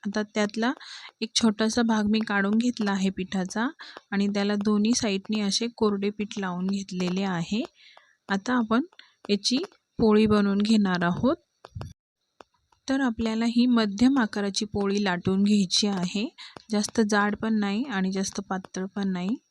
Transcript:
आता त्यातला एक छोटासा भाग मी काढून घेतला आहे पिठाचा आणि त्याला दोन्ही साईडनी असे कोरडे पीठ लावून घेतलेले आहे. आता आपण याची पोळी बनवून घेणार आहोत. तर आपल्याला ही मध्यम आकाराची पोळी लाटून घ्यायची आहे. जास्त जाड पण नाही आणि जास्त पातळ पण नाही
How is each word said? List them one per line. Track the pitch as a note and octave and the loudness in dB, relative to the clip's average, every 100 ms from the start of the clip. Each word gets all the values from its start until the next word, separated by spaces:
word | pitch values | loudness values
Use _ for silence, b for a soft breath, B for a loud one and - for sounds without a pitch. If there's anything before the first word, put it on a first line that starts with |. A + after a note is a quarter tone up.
| G#3 | -4
आता | G#3 | -6
त्यातला | G#3 - G#3 A3 A3+ D4 B B B _ | -4 -2 -2 -2 -4 -4 B B B _
एक | A3 | -4
छोटासा | - A3+ G#3+ A3 A3 | 0 0 2 0 0
भाग | A#3 A3 | 0 2
मी | G#3 A3 A3 | 2 0 0
काढून | G3+ G3 A3 | 0 2 2
घेतला | B3 A#3+ G#3 | 0 0 -2
आहे | G3 F#3+ | 0 -2
पिठाचा | F#3+ F#3 F#3+ F#3 G#3+ A#3+ E4 B B B | -2 -6 -4 -4 -2 -4 -6 B B B
आणि | G3+ G3+ | -2 -2
त्याला | G3+ G3+ | 0 0
दोन्ही | G#3 G3+ G#3 G#3+ A#3+ | 0 2 2 2 2
साईडनी | A#3 G3 G3 G#3+ | 0 -2 -2 -2
असे | G3+ F#3+ A#3 | 0 -2 -4
कोरडे | - G#3+ G3+ G3+ | 0 0 0 -4
पीठ | G#3 G#3 - | -4 -8 -6
लावून | F#3+ F3+ F#3 | -6 -4 -2
घेतलेले | G3 G3 F3+ F3+ F3+ | -4 -6 -4 -2 -2
आहे. | G3 F3 E3+ G#3 D#4+ b b b b b - | -2 -2 -2 -4 -4 b b b b b -6
आता | G3 G3 | -4 -2
आपण | B3+ A3 A3+ E4 _ B B - | -2 2 0 -2 _ B B -4
याची | G3+ - B3 F4+ _ _ _ | -2 0 -2 -4 _ _ _
पोळी | A3+ G#3+ A3 | 4 6 6
बनवून | G#3 G3+ G3 | 4 4 2
घेणार | G#3 A3 G3 F3+ | 4 4 4 2
आहोत. | F3 F3+ B3 E4 _ _ - - - - _ _ _ _ - _ _ _ - | 0 2 0 0 _ _ -18 -12 -12 -14 _ _ _ _ -20 _ _ _ -4
तर | C4+ | 0
आपल्याला | C4+ A3+ A3+ A3 | 0 0 -2 0
ही | A#3 A#3 B3 | 0 2 4
मध्यम | A#3 A3 G3+ B3 C#4 | 4 2 4 4 4
आकाराची | G#3+ G#3+ G3+ F#3+ | 2 0 -2 -2
पोळी | G#3+ G#3 G3+ G3+ | -4 -2 0 0
लाटून | G3+ F3+ F3+ F#3+ | 0 0 0 2
घ्यायची | G3+ G#3 F3+ - G#3 | 4 4 2 0 0
आहे. | G3 F3+ G3 B3 _ B B _ | 0 -2 -4 -6 _ B B _
जास्त | G#3 G#3 - | -4 -2 0
जाड | G#3+ G#3 G#3 G3+ | 2 2 0 -2
पण | A3 | -2
नाही | A3 G3+ G3+ | 0 0 -2
आणि | C#4 G3+ F#3+ | -4 -2 -2
जास्त | F#3+ F#3+ - | -2 -4 -6
पातळ | G3+ F#3+ F#3+ - | -6 -6 -6 -10
पण | F#3+ - G3 | -8 -4 -4
नाही | F3+ F#3 B3+ _ | -2 -2 -4 _